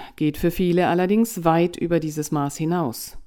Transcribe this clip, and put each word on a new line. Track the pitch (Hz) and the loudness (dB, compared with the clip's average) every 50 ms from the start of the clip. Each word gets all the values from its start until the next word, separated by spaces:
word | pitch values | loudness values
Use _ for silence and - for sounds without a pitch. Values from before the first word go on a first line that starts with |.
| - - - | -6 -12 -6
geht | - 156 151 147 | -2 -2 -2 0
für | - - 170 | 0 0 0
viele | - - 185 175 170 180 175 | 0 2 2 2 4 4 2
allerdings | - 170 180 185 180 208 220 233 226 - 185 165 | 2 2 2 2 2 4 4 2 2 -2 0 2
weit | 165 160 165 175 175 175 | 2 4 4 2 2 0
über | - 190 165 170 165 | -4 -2 0 0 0
dieses | 160 156 151 151 147 - 156 | 0 -2 -4 -6 -4 -4 -2
Maß | 147 143 143 - | -2 -2 -4 -4
hinaus. | - 160 160 175 180 160 120 110 - - - - - - | -4 -2 -2 0 0 -2 -4 -6 -8 -12 -14 -14 -16 -16